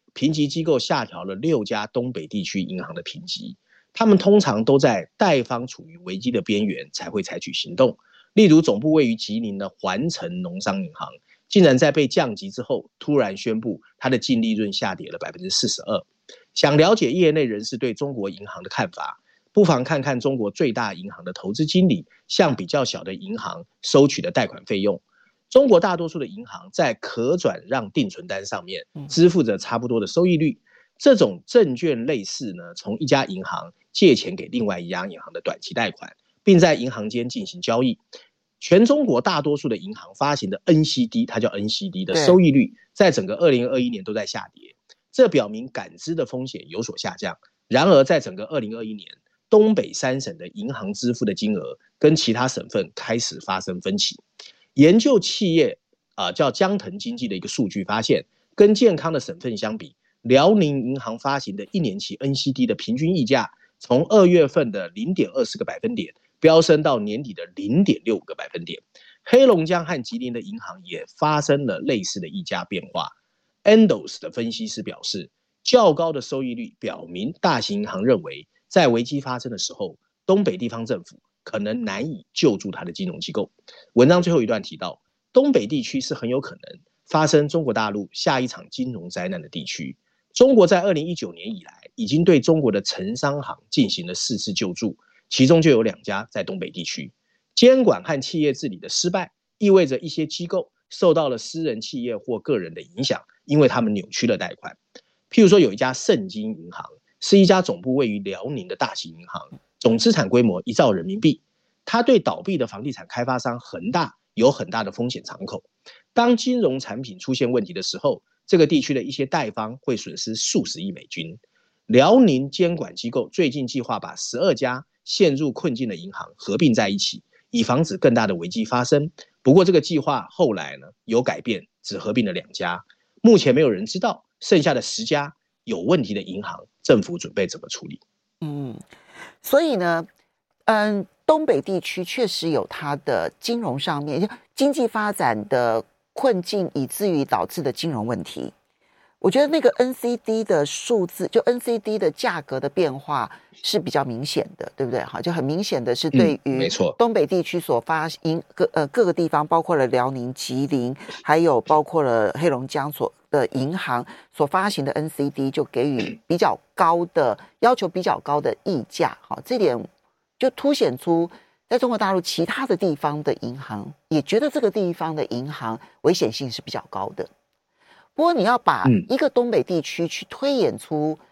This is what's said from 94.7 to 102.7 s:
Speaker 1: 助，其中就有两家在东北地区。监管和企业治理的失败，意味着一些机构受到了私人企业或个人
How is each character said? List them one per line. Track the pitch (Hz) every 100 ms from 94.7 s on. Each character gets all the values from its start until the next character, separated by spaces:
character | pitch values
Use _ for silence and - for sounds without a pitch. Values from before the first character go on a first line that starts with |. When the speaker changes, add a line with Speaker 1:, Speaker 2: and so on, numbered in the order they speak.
Speaker 1:
助， | 87 110 - _ _ -
其 | - 131
中 | 165
就 | 156
有 | 117
两 | 110 -
家 | - 98 110
在 | 104
东 | 95 98
北 | 95
地 | 90
区。 | 82 - - _ _ _ _ -
监 | 247 262
管 | 220 92
和 | 92 143
企 | - 165
业 | 147
治 | 131 139
理 | 90
的 | 92
失 | - 175
败， | 190 175 _ _ -
意 | 208
味 | 190 151
着 | 127
一 | 165
些 | - 156
机 | - 175
构 | 190 - _ _
受 | - 185
到 | 160 147
了 | 117
私 | - 160
人 | 156 113
企 | - 135
业 | 120 107
或 | - 110
个 | - 120
人 | 85